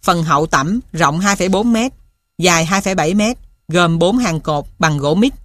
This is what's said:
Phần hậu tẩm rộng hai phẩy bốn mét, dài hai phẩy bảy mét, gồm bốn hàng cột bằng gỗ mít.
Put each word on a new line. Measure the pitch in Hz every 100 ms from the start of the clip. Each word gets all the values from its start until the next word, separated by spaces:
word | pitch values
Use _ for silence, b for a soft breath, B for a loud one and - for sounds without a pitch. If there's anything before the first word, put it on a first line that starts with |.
Phần | - 175
hậu | 160 147 156
tẩm | 151 139 220 -
rộng | 160 160 156
hai | 196 202
phẩy | 208
bốn | 190 233
mét, | 226 247 - _ _ _ _
dài | 175 170
hai | 160 196
phẩy | 196
bảy | 190 156
mét, | 196 208 247 - _ _
gồm | 160 175 165
bốn | 175 240
hàng | 240 160
cột | - 151 147 -
bằng | 160 147
gỗ | 143
mít. | 165 247 -